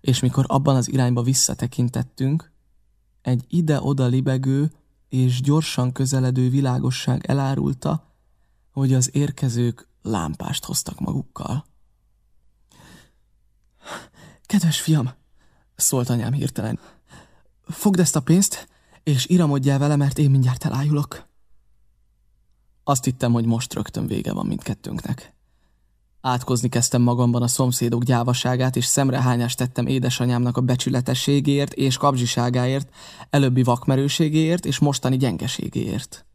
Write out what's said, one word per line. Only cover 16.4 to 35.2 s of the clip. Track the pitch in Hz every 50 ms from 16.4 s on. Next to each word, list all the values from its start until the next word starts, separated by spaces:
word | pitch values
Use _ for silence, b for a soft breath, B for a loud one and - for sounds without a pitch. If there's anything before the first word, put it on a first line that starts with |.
| - - - - - 110 117 - B B B B B B B B B B B B B B _ _ _
„fogd | _ 170 - - 208 196 180
ezt | 180 151 -
a | 156 131
pénzt, | - 160 185 202 - - - - b b b b b b b b
és | - 147 127 127
iramodjál | - 175 180 170 147 143 139 131 143 139 139
vele, | 139 147 151
mert | 143 143 139 - -
én | 156 143
mindjárt | 135 135 127 127 123 123 -
elájulok.” | - - 127 139 147 151 147 143 - - - - _ _ _ _ _ - - _ _ _ _ _ _ _ _ _ _ _ _ _ _ _ _ _ _ _ _ _ _ _ _ _
Azt | - 143 131 -
hittem, | - 127 127 - 120 117
hogy | 117 117
most | 113 117 117 123 - -
rögtön | - 104 - - - -
vége | - - - - - 52
van | 50 50
mindkettőnknek. | 50 - - - - - - _ - - - - - - - - - _ _ _ _ _ _ _ _ _ _ _ _ _ _ _ _ _ _ -
Átkozni | 131 127 123 123 - 131 120 120 123
kezdtem | - 120 117 - - 123 120
magamban | 120 120 120 127 120 120 120 123
a |
szomszédok | 120 - - 135 127 123 - 120 120 123 120 123
gyávaságát, | 120 127 120 120 123 123 127 - 123 127 123 127 127 127
és | 135 123
szemrehányást | - - - 139 135 127 127 127 127 123 120 120 117 123
tettem | - 131 127 127 - -
édesanyámnak | 127 131 131 123 123 127 - 123 123 123 120 123 123 120
a | -
becsületességéért | 127 123 127 123 - 131 135 127 123 - 123 131 - - 143 143 135 135 139 139 143 139 -
és | - 139 135 127
kapzsiságáért, | - 147 143 139 127 123 120 - - 120 123 123 131 123 127 131 139 139 - B B B B B B B B
előbbi | - 147 139 131 127 131 127
vakmerőségéért | 117 120 120 - - 135 131 139 143 - - 170 151 151 156 160 160 170 175 175
és | - 139 -
mostani | 151 147 135 - - 127 131
gyengeségéért. | 131